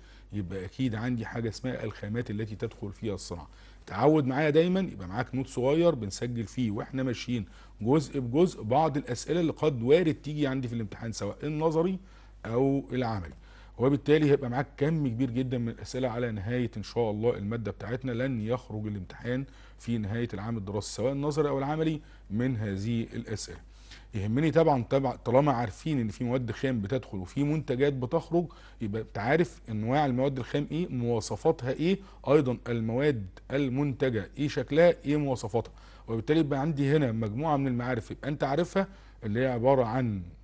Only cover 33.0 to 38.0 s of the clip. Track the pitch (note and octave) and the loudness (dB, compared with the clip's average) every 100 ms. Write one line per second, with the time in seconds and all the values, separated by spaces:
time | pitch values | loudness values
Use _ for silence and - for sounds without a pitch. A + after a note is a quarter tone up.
33 | D3+ B2 F#2 - - C3+ C#3 B2+ D3 A#2+ | 2 0 -4 -12 -4 -2 0 0 -2 0
34 | C3+ A2 F#2 - C#3+ C3+ A#2+ D3 F3 E3+ | 0 0 -4 -4 -4 -2 0 6 6 4
35 | C#3 D3+ C#3+ B2+ A2 A#2 - - - - | 0 0 0 -2 -2 -2 -2 -8 -20 -16
36 | - A2+ G#2+ D#3 D3 C#3 D3 C#3 C3+ D#3 | -6 -4 2 2 2 0 0 0 2 4
37 | C3 A2+ A2 A2 D#3+ C#3+ C#3 A#2+ A#2+ B2+ | 2 0 -2 -2 0 2 0 0 -2 -4